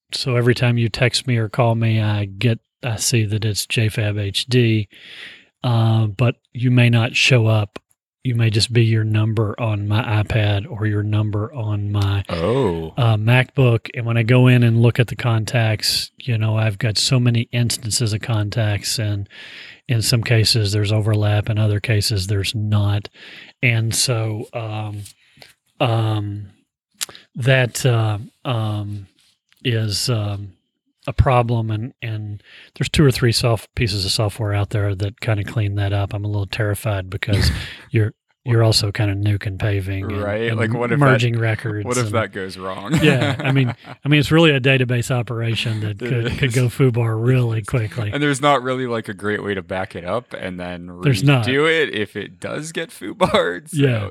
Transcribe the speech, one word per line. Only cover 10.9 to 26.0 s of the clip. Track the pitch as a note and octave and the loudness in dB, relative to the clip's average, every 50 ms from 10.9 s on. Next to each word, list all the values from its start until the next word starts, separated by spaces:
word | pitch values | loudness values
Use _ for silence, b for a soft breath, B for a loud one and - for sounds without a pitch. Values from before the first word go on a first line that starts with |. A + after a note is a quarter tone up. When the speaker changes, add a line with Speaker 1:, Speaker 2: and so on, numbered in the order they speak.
| G#2 G#2 | 0 0
Speaker 1:
number | G#2 G#2 G#2 G#2 G#2+ G#2+ G2+ G#2 G#2 - - | 0 0 0 0 0 0 -2 -4 -4 -6 -6
on | C3 A2 G#2+ G#2 G#2 G2+ G2+ | -6 -4 -4 -2 -2 -2 -2
my | G2+ G#2 G2+ G2 G2+ G2 F#2+ - | 0 0 0 0 0 -2 -4 -4
Speaker 2:
Oh. | F#2+ E2+ E2 G2 A#2+ C#3 C3 F#2+ E2+ E2 D#2+ D#2+ - | -4 -2 0 0 2 2 2 0 0 -2 -6 -6 -2
Speaker 1:
uh, | - A#2+ A#2 A2 | 2 2 2 2
MacBook. | G#2 G#2+ A2+ B2 B2+ B2+ - - C#3 C3 B2 A#2 A2+ - - - | 2 2 4 4 4 2 2 2 2 4 4 4 2 -2 -6 -10
And | B2+ A2+ | -6 -4
when | A#2 A#2 | -2 0
I | A#2 | 2
go | A2+ G#2+ B2+ B2+ B2+ | 4 4 6 6 8
in | B2+ B2 B2 | 8 6 6
and | A#2+ A#2 A2+ A#2 | 6 4 6 6
look | A#2 A#2+ - - | 4 4 4 4
at | A#2 | 0
the | - A#2 | 0 -2
contacts, | - - B2 A2+ A2 G#2+ - - B2 A2+ A2 G#2+ G2+ - - - - - - _ - | -4 0 0 0 0 0 0 0 0 2 0 0 -2 -2 -2 -2 -2 -4 -8 _ -10
you | - B2+ A#2 | -4 -2 -2
know, | G#2+ A2 A2 A2 | 0 0 0 0
I've | A2 A2 A2 G2 | 0 0 0 -2
got | G2 - A2 G2 - | -2 -2 -2 0 0
so | - - C3+ B2+ | 0 2 2 4
many | A#2+ A#2+ A#2 A#2 A#2 - | 4 4 2 2 0 0
instances | - A#2+ A#2+ A2+ - - - G#2+ - - B2 G#2+ G#2+ | 0 0 0 0 -2 -4 -4 -4 -2 0 0 0 -2
of | G#2 | -2
contacts, | - - A#2 G#2+ G#2 G#2 - A#2+ A2 G#2 G#2 G2 - - - - | -2 -2 0 0 0 0 0 0 0 0 0 -2 -2 -4 -4 -2
and | G#2+ G#2 G#2 G2+ G2 - B B B B B B B B B B B | -2 -2 -2 -4 -6 -10 B B B B B B B B B B B
in | - B2 A2+ G#2+ | -2 -2 0 2
some | - C3 A#2 G#2+ | 2 2 2 2
cases | - A#2+ A2 G#2+ F#2 - A2+ G#2+ G2 | 2 4 4 4 4 2 2 2 0
there's | G#2 G#2+ G#2 G2+ | 0 0 0 2
overlap, | G#2+ A2 G2+ A2 G#2+ G#2+ G#2 G#2 G#2 G#2 G2+ - | 0 0 2 2 2 2 2 2 2 0 0 0
in | G#2+ | 0
other | G#2+ A2 G#2+ G#2 G#2 | 0 2 2 0 0
cases | - - A2 G#2 G2 - A2 F#2+ F2+ | 0 0 0 0 0 0 -2 -2 -2
there's | G2 G#2+ G2 F#2+ - - | -2 -2 -2 -2 -4 -4
not. | G#2+ G#2+ G#2+ G#2 G#2 G#2 G2+ G2+ G#2 G#2 - B B B B B B B B B B - | -4 -2 0 2 2 2 2 0 -2 -4 -8 B B B B B B B B B B 0
And | A#2+ A#2 A2+ A2+ A2+ G#2+ | 0 2 2 0 0 -2
so, | - - C3+ B2 A2 A2 A2+ G#2+ G#2+ - - - | -2 0 0 0 0 -2 -4 -4 -6 -8 -10 -10
um, | A#2+ A2+ G#2+ G#2+ G#2+ G#2+ G#2+ G#2 G#2 G2+ - - B B B B B B B B B _ _ _ - | -10 -8 -8 -8 -8 -8 -8 -10 -12 -14 -16 -20 B B B B B B B B B _ _ _ -2
um, | C#3+ A#2+ A2+ A2+ | 0 2 2 2